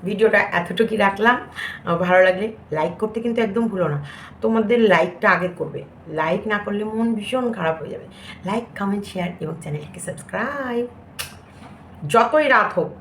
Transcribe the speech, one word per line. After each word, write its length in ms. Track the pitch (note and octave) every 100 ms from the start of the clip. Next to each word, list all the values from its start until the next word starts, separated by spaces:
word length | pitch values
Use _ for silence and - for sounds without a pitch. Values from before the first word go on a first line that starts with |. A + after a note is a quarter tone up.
ভিডিওটা 340 | F3+ G3+ A3 G#3
এতটুকুই 600 | F#3+ F3 F3 F3+ A3+ A3
রাখলাম। 500 | G3 F#3+ A3 A#3+ - - - - -
আহ, 120 | E3+
ভালো 260 | F3+ F#3
লাগলে 280 | F#3 F#3 G#3+ - -
লাইক 260 | D#3 D#3+ F3
করতে 220 | A3 A3+
কিন্তু 200 | A#3 A#3
একদম 260 | A3 G3 A3+
ভুলো 200 | F#3 E3
না, 180 | D3 C#3+ - - -
তোমাদের 380 | A3 A3+ G#3 A#3+
লাইকটা 500 | A3 F3 F3 - G#3
আগে 180 | F3+ F3+ -
করবে। 260 | D3 D3 - - -
লাইক 400 | D#3 D#3 F#3+ A3
না 100 | G#3
করলে 260 | G#3 G#3
মন 320 | G#3+ A3 A3+ G#3+
ভীষণ 380 | G3+ B3+ B3
খারাপ 260 | A3 E3 D#3+
হয়ে 100 | -
যাবে। 160 | - - - - - F3
লাইক, 340 | A3 A3+ -
কমেন্ট, 260 | G3+ G3+ G3
শেয়ার 240 | F#3 F3 F3
এবং 160 | D#3+ D#3+
চ্যানেলটিকে 380 | - D3 D3+ -
সাবস্ক্রাইব। 880 | - - - F#3 A#3+ C#4+ C4 A#3+ A#3+ - - - - - - - - - - - C#3+
যতই 400 | A#3 A#3+ D#4 D4
রাত 260 | A#3+ G3+ -
হোক 120 | D3 -